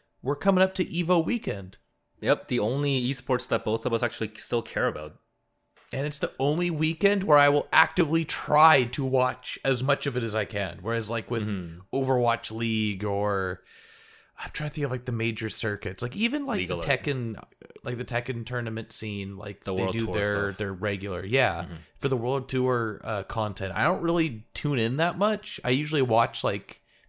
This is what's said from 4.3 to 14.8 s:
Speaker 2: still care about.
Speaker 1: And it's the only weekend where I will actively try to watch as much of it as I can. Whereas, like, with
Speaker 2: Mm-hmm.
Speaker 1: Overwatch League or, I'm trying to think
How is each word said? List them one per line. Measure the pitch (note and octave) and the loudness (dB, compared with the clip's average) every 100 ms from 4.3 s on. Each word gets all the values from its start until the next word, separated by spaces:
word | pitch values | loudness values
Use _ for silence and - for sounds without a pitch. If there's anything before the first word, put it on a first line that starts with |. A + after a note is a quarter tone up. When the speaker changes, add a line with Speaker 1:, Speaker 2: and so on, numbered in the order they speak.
| - | -6
Speaker 2:
still | - A#2+ | -2 -2
care | - - B2 | -2 -2 -2
about. | D#2 D#2 - _ _ _ _ _ _ - | -2 -10 -14 _ _ _ _ _ _ -10
Speaker 1:
And | B2 D3 | -4 -4
it's | - | -2
the | F3 - | -4 0
only | C#3 D#3 F3 | 0 2 0
weekend | D#3 D#3 D#3 G3 G3+ | 0 0 2 2 2
where | F#3+ D3 | 6 6
I | C#3+ | 8
will | C#3+ - | 4 4
actively | C#3 E3 - D#3 E3 | 4 4 4 2 2
try | D#3+ - - D3 D#3+ D3+ A#2+ | 0 -4 2 8 8 8 4
to | C3+ | -2
watch | C3+ B2+ B2+ B2+ - - | 0 2 2 -2 -10 -6
as | - B2+ | -2 0
much | C3+ C#3 D3 | 2 0 0
of | A#2+ | -2
it | |
as | A2+ G#2+ | -2 -2
I | |
can. | G2+ G2+ F#2 F2+ | -2 -2 -4 -4
Whereas, | F#2+ A#2 G#2 | -4 -2 -2
like, | A#2 - | -4 -2
with | A2+ | -2
Speaker 2:
Mm-hmm. | G#2+ G2 E2+ E2+ F#2 | -2 -4 -6 -12 -6
Speaker 1:
Overwatch | C3+ C3+ B2+ A#2+ A#2 - A2 | -2 2 4 4 0 -4 -4
League | A#2 A2 G#2+ G2 | 0 2 2 0
or, | G#2 G2+ G#2 G2 F#2+ F2+ _ - - - - - _ - | -2 0 0 0 -2 -4 _ -20 -20 -20 -20 -20 _ -16
I'm | - | -12
trying | - D3 | -8 -8
to | |
think | D3+ | -4